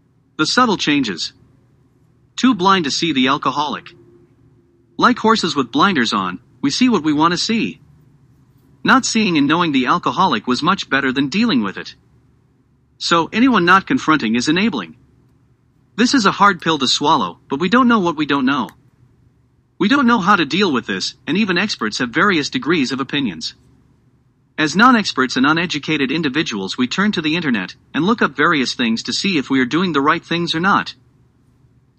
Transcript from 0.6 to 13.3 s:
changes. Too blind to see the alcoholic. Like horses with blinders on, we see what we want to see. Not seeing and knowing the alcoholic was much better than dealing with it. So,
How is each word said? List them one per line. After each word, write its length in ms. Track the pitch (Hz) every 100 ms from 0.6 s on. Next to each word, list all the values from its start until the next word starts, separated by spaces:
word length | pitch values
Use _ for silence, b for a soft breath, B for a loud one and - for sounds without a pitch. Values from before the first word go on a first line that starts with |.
| 247 180
changes. 560 | - 143 120 85 - - _ _ _ _ _ _ _ _ _ -
Too 200 | 254 202
blind 280 | 190 190
to 80 | 143
see 220 | - 170
the 160 | 131 131
alcoholic. 680 | 147 143 135 147 90 - - - - _ _ _ _ _ _ _ -
Like 220 | 208 247
horses 360 | 220 220 180 143
with 160 | 120
blinders 400 | 143 196 165 110
on, 300 | 107 92 90 _ _
we 100 | 139
see 180 | - 254
what 140 | 202
we 100 | 156
want 180 | 147 165
to 60 | 175
see. 420 | - 226 110 - - - _ _ _ _ _ _ _ _
Not 220 | 180 254 -
seeing 320 | 226 196 156
and 100 | 139
knowing 240 | 165 170
the 140 | 135 123
alcoholic 600 | 165 143 127 185 113 -
was 160 | 123
much 280 | 160 190 -
better 240 | 135 135
than 160 | 131 139
dealing 340 | 190 233 131
with 140 | 101 87
it. 180 | 85 - _ _ _ _ _ _ _ _ _ -
So, 320 | - 170 160